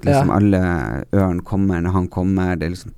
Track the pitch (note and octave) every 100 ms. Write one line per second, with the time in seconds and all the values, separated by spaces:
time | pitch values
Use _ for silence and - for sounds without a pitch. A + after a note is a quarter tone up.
0 | - C#3 C#3 G2 G#2 F#2 F2+ E2+ A1 B1
1 | - G2+ F#2+ F2+ - G2 G2 F2 F2 F#2
2 | F2+ F#2 F#2+ F#2+ F2+ E2+ D#2+ F2+ -